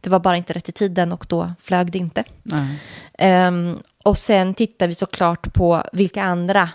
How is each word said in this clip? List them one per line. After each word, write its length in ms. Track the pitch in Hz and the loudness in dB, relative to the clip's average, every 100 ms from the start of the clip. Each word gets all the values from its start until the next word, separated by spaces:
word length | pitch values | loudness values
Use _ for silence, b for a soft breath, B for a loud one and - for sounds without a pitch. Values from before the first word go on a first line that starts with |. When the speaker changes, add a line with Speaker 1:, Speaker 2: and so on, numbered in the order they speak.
Speaker 1:
det 80 | 185 | 2
var 100 | 185 | 2
bara 180 | 185 175 | 4 0
inte 160 | 175 | -2
rätt 160 | 170 - | -8 -8
i 20 | |
tiden 400 | - 202 180 170 | -4 -2 0 -2
och 140 | 175 - | -4 -4
då 220 | 170 170 175 | -4 -4 -8
flög 300 | - 180 175 | -2 0 0
det 60 | 180 | -4
inte. 260 | 175 - 226 - | -4 -6 -8 -12
Speaker 2:
Nej. 240 | - 151 139 147 B B B - | -6 -4 -4 -6 B B B 0
Speaker 1:
Ehm, 600 | 190 180 180 175 175 170 - _ | 4 4 4 0 -4 -6 -12 _
och 140 | 202 208 | 0 0
sen 360 | - 202 185 | 2 2 2
tittar 340 | 190 220 _ 175 | 0 -2 _ -4
vi 80 | 170 | -2
såklart 580 | 190 - 175 170 - | -6 0 -2 0 -2
på 300 | - 175 165 - | 0 2 2 -2
vilka 300 | 185 196 208 | -2 -2 0
andra 460 | 190 175 175 196 170 | -2 -2 2 2 2